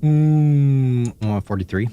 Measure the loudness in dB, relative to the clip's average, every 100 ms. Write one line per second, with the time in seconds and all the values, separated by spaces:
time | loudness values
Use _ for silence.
0 | 2 2 2 2 2 2 2 2 0 0
1 | -4 -4 -4 -4 -4 -6 -4 -4 -6